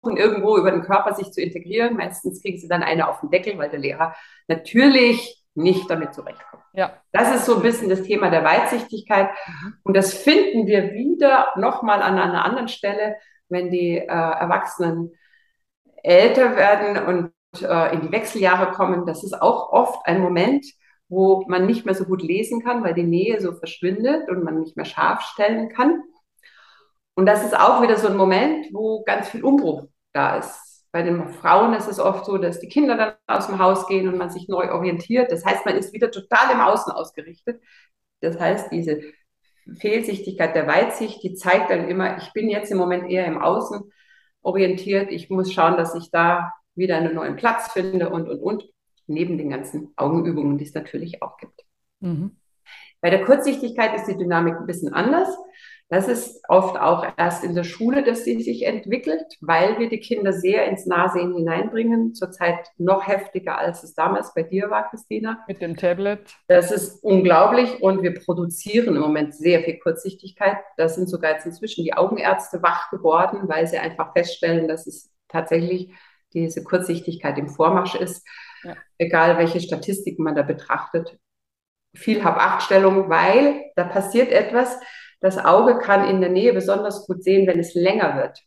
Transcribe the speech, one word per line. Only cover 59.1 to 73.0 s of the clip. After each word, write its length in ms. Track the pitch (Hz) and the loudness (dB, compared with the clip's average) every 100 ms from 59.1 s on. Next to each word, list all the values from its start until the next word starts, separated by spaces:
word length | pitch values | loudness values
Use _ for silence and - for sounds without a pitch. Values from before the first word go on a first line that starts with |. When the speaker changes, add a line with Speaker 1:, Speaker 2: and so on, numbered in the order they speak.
| 320 - - | -6 -6 -14
Speaker 1:
weil 380 | 151 165 190 220 | 0 2 2 0
wir 100 | 233 | -2
die 120 | 220 | -4
Kinder 340 | - 226 196 | -6 -4 -2
sehr 320 | 175 180 208 196 | 0 0 0 0
ins 180 | 190 | -2
Nahsehen 500 | - 175 180 185 180 | -2 0 0 0 -2
hineinbringen. 800 | 180 165 165 214 226 226 233 226 | -2 -2 -2 -4 -2 0 2 0
Zurzeit 460 | - 180 - 175 170 - _ | -4 -10 -2 -2 -2 -8 _
noch 300 | 175 196 190 | 0 2 2
heftiger, 480 | 196 - 185 180 151 | -4 -4 -8 -6 -4
als 260 | 170 170 | -4 -6
es 120 | - | -14
damals 400 | - 165 196 214 | -4 -2 -2 -4
bei 80 | - | -6
dir 260 | 165 190 208 | -4 -4 -2
war, 220 | 214 214 | -4 -4
Christina. 520 | 226 - 220 220 226 - | -12 -10 -8 -6 -10 -12
Speaker 2:
Mit 140 | 196 | -10
dem 160 | 170 165 | -8 -4
Tablet. 500 | 180 175 196 208 - - _ | -2 -2 -4 -6 -12 -20 _
Speaker 1:
Das 220 | 180 175 | 4 4
ist 320 | 208 - - | -4 -6 -8
unglaublich 800 | 214 190 185 165 185 240 247 - | 2 4 6 6 6 4 2 0
und 200 | 190 190 | 0 2
wir 100 | 180 | -2
produzieren 840 | 170 - 170 170 - 202 214 233 151 | -4 -6 -4 -4 -8 -2 0 2 0
im 40 | |
Moment 340 | 151 151 147 | 0 0 -2
sehr 280 | - 160 170 | -2 2 2
viel 160 | 165 165 | 0 -4
Kurzsichtigkeit. 800 | 175 165 190 - 190 _ 202 202 - - | -4 -4 -8 -12 -20 _ -2 -2 -8 -2
Da 140 | 165 | -2
sind 180 | 165 185 | -2 -6
sogar 220 | 175 160 | -2 -2
jetzt 160 | 156 170 | -2 -6
inzwischen 360 | 170 220 - | -12 -12 -6
die 100 | 165 | -4
Augenärzte 680 | - 185 214 175 190 - 175 | 0 0 0 0 -2 -4 -2
wach 280 | 170 170 - | 0 0 -6
geworden, 540 | 190 | -2